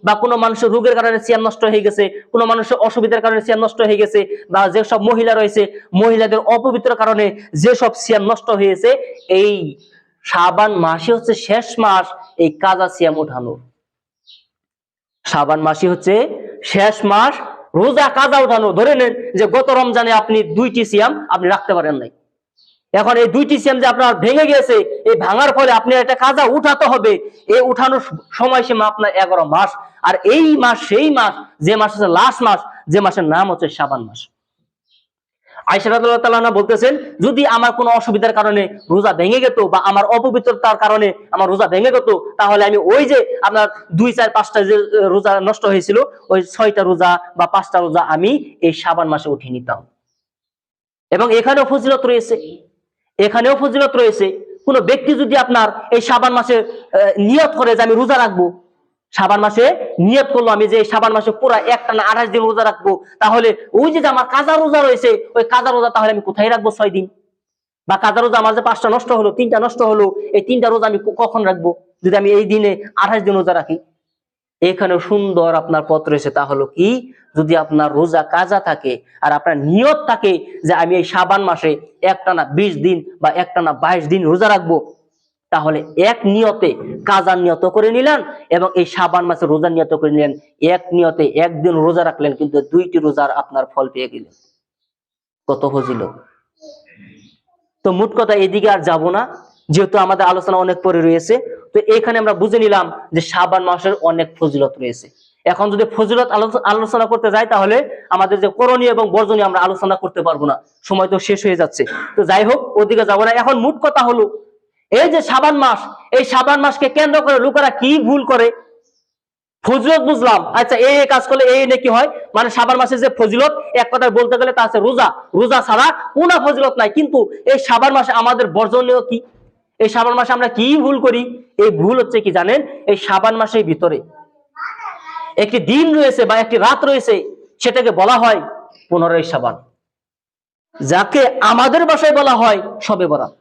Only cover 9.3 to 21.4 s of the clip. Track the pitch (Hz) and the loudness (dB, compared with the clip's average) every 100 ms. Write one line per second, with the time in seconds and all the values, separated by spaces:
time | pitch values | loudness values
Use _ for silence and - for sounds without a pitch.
9.3 | 185 208 202 160 - _ _ _ _ - | 2 2 0 -8 -14 _ _ _ _ -6
10.3 | 185 180 175 214 202 165 160 165 233 226 | 0 0 2 0 0 -2 -4 -2 -2 -2
11.3 | 233 - 220 220 - 220 190 175 - - | -4 -2 -4 -2 -2 0 0 -2 -10 -20
12.3 | - 165 - 190 185 185 185 165 156 151 | -2 -2 0 -2 0 -2 -2 -2 -2 -6
13.3 | 127 120 123 _ _ _ _ _ _ _ | -8 -12 -14 _ _ _ _ _ _ _
14.3 | - _ _ _ _ _ _ _ _ - | -20 _ _ _ _ _ _ _ _ -6
15.3 | 151 143 156 156 156 185 175 - 208 277 | -2 0 0 0 0 -2 0 0 0 0
16.3 | - - - - - 208 214 202 202 247 | -6 -16 -16 -6 0 0 0 0 2 2
17.3 | - - - - 160 233 269 277 269 269 | -2 -14 -18 -6 0 0 2 0 2 2
18.3 | 277 262 233 214 180 247 269 247 240 - | 2 2 2 0 2 2 2 0 -2 -8
19.3 | 185 214 254 262 254 247 233 233 220 220 | -2 0 2 2 2 2 0 2 0 2
20.3 | 220 170 165 247 233 220 208 233 302 302 | -2 0 -2 -2 -2 0 2 0 -2 -4
21.3 | 180 | -2